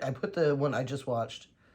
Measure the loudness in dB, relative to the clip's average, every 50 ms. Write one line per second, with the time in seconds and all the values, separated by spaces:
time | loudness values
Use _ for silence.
0 | -2 -4 -2 -2 -4 -2 0 2 4 4 4 4 2 2 2 0 -2 -2 -4 -4
1 | -4 -2 -2 0 -2 -2 -6 -12 -18 -20 _ _ _ _